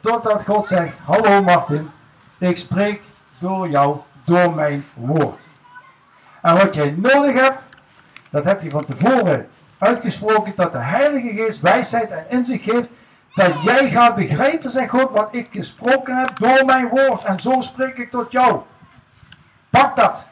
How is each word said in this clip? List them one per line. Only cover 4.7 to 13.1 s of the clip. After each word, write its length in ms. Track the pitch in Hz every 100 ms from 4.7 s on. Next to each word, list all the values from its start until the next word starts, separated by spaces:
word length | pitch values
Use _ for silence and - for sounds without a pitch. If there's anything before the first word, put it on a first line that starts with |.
| 143 - -
woord." 520 | 120 156 120 - - _ _ - _ _ _ _ _ -
En 160 | 170 175
wat 180 | 196 151
jij 200 | 143 156
nodig 360 | 233 277 285
hebt, 280 | 254 269 269 - - _ _ _ - _
dat 160 | 147 151
heb 160 | 196
je 80 | 165
van 160 | 147 143
tevoren 640 | 127 214 262 190 131 - _ _ _
uitgesproken, 760 | 202 247 - - 214 302 214 190
dat 160 | 170
de 60 | 127
Heilige 560 | 123 214 285 285 233
Geest 280 | 202 220 147
wijsheid 500 | 160 233 - 233 214
en 140 | 160 -
inzicht 340 | 247 247 240
geeft, 260 | 208 233 233 - _